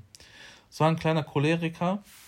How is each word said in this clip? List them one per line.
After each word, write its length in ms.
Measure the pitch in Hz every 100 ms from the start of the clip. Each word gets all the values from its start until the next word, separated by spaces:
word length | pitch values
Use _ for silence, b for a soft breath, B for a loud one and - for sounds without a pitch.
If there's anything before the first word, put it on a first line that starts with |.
| - - B B B B B
es 80 | -
war 80 | 156
ein 100 | 165
kleiner 240 | 160 160
Choleriker 800 | 143 143 151 165 165 165 175 202 B B